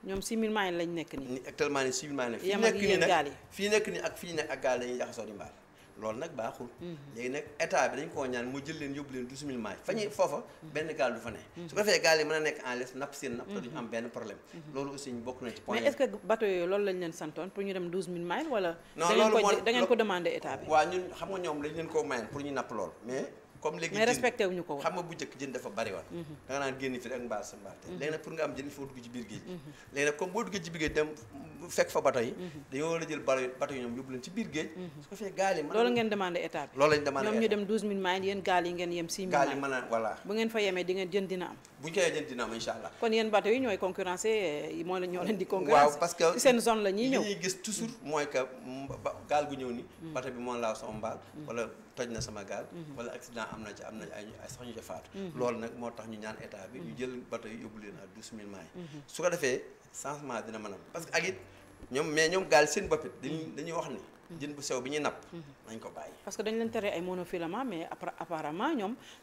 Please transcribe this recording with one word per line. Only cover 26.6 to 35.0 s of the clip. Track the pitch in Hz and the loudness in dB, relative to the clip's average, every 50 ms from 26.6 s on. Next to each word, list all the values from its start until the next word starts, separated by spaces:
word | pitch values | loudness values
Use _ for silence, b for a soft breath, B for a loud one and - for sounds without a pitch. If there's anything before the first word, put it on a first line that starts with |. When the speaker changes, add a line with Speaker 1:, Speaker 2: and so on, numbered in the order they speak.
| 139 135 131 127 | 0 -2 -2 -2
Speaker 2:
génn | 135 131 127 117 | -2 -2 -2 -4
fi | - 113 | -4 -6
rek | 131 120 | -6 -6
mbaal | 120 117 110 104 95 | -4 -4 -4 -4 -4
sa | - - | -8 -12
mbaal | 95 98 95 87 - | -14 -14 -14 -16 -14
tey. | - - | -12 -10
Speaker 1:
Mhm. | 180 - | -6 -4
Speaker 2:
Léegi | 143 156 | -2 -2
nag | 156 156 | -2 -4
pour | - 160 | -6 -6
nga | 160 160 151 | -4 -2 -2
am | 143 - | -2 -2
jën | - 135 | -6 -8
il | 143 | -8
faut | - 143 139 | -8 -8 -10
dugg | 135 131 127 | -10 -10 -12
ci | 117 120 | -14 -10
biir | 120 123 113 - | -10 -10 -8 -8
géej. | 107 - - | -10 -10 -10
Speaker 1:
Mhm. | 180 180 170 135 151 143 B B B 127 | -10 -10 -10 -12 -14 -16 B B B 0
Speaker 2:
Léegi | 139 143 147 | 2 2 2
nag | 147 | 2
comme | - 185 185 | 2 -2 -2
boo | 180 220 | -2 -2
duggee | 233 - 214 196 | -2 -2 -4 -4
ci | 160 165 | -4 -6
biir | 165 165 | -2 0
géej | 156 147 | 0 2
dem | 147 151 156 156 - - - - - - - - - - - | 4 2 2 2 -2 -8 -14 -16 -14 -14 -14 -14 -14 -12 -12
fekk | 127 - - 175 - | 0 2 2 2 4
fa | - 156 | 2 4
bato | 143 139 131 127 | 4 6 4 4
yi. | 113 127 - | 2 0 -2
Speaker 1:
Mhm. | - 180 175 143 151 139 - | -4 -8 -8 -10 -12 -10 -6
Speaker 2:
Dañoo | 135 135 156 165 | -4 -2 0 0
war | 165 165 | 0 0
a | 160 151 | -2 -2
jël | 151 143 - | -4 0 2
baro-, | 135 131 131 127 123 127 - | 4 4 4 2 0 -2 -2
bato | 143 143 | -4 -2
yi | 139 131 | -2 -4
ñoom | 120 120 117 | -4 -4 -4
yóbbu | 131 135 131 | -6 -6 -6
leen | 127 123 | -8 -8
ci | 123 - | -8 -6
biir | 180 226 220 165 | -4 -4 -4 -2
géej. | 139 156 175 202 - | -2 -4 -4 -4 -6
Speaker 1:
Mhm. | 185 185 170 139 147 | -10 -10 -10 -12 -14